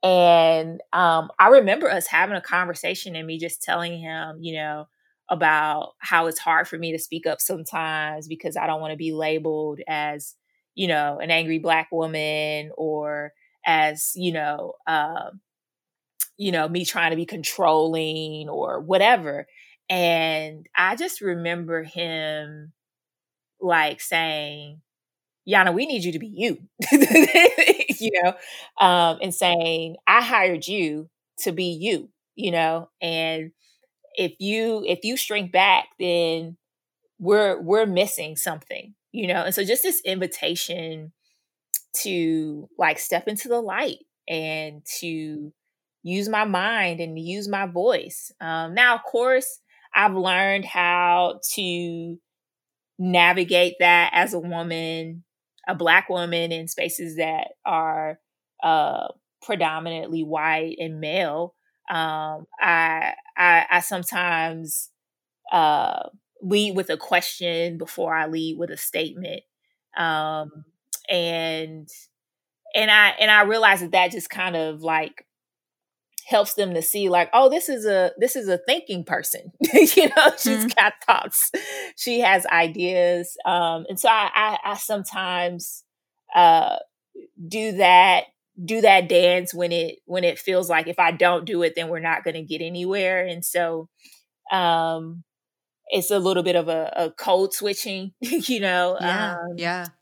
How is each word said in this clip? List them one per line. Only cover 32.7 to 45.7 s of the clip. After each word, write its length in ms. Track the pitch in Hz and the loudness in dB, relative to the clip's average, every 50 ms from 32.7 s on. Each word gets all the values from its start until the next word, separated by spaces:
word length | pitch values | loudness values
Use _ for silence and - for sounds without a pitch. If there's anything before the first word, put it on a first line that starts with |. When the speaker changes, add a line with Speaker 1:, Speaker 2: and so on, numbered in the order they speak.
| 160 165 170 _ _ _ | 0 -4 -6 _ _ _
Speaker 2:
and 500 | - 170 165 165 160 160 160 160 160 165 _ _ _ _ _ _ _ _ _ _ _ _ _ | -6 -4 -4 -2 -4 -4 -4 -6 -8 -12 _ _ _ _ _ _ _ _ _ _ _ _ _
if 180 | - 185 170 - _ | -4 -4 -4 -4 _
you, 440 | 190 202 208 220 220 226 220 214 202 | -6 -4 -2 -2 -2 -2 -2 -4 -2
if 120 | - 180 175 - | -4 -4 -4 -4
you 140 | 214 247 | -6 -6
shrink 340 | 254 - - 214 208 196 180 | -6 -6 -4 -4 -4 -6 0
back, 360 | 185 185 190 202 185 - - - _ _ | 2 2 4 4 4 2 0 -4 _ _
then 580 | 185 180 175 175 170 165 165 165 165 165 170 _ _ _ _ _ _ _ _ _ _ _ _ _ | -2 0 0 0 0 0 -2 -4 -6 -10 -16 _ _ _ _ _ _ _ _ _ _ _ _ _
we're, 420 | 180 175 196 214 214 196 185 - | 0 2 4 4 4 2 0 -2
we're 240 | 170 165 202 220 220 | 0 2 2 2 2
missing 480 | 208 185 175 196 202 - - 160 151 156 | 2 2 0 0 0 -2 -8 -8 -8 -8
something, 580 | 147 - 180 160 156 - _ - - - 214 - _ _ _ - | -6 -6 -6 -8 -8 -10 _ -14 -14 -14 -18 -20 _ _ _ -10
you 140 | 240 208 | -8 -4
know? 160 | 180 175 - 165 | -2 -2 -2 -2
And 120 | 180 185 | -2 -2
so 80 | - 190 | -2 0
just 200 | 190 233 - - | 0 0 0 0
this 180 | 381 - - - | -2 -2 -4 -4
invitation 1080 | - 190 190 185 180 - - - 156 175 175 - - 175 180 165 160 160 156 156 160 _ _ _ _ _ _ _ _ _ _ _ _ - - _ _ - - - | -4 -4 -4 -4 -6 -6 -6 -4 -4 -4 -4 -6 -8 -8 -10 -8 -10 -12 -12 -14 -18 _ _ _ _ _ _ _ _ _ _ _ _ -8 -8 _ _ -8 -8 -6
to, 680 | 202 190 175 165 160 160 160 156 156 151 147 151 _ _ | -4 -2 -2 0 0 0 -2 -4 -6 -8 -12 -14 _ _
like, 220 | - 185 156 156 - | -2 0 0 0 -2
step 280 | - - 190 175 - | -4 -2 -2 -2 -2
into 200 | - 214 208 - 247 | -2 -6 -6 -4 -2
the 120 | 240 240 | -2 -2
light 380 | 226 202 185 214 302 269 - - _ _ _ _ _ | -2 -4 -4 -4 -4 -4 -6 -8 _ _ _ _ _
and 580 | - 165 160 160 160 156 156 156 151 147 151 _ - - - | -8 -8 -6 -6 -6 -6 -8 -8 -10 -14 -16 _ -12 -12 -10
to 540 | - 170 165 160 156 156 151 151 147 151 _ _ _ _ | -8 -8 -8 -6 -8 -8 -10 -10 -12 -14 _ _ _ _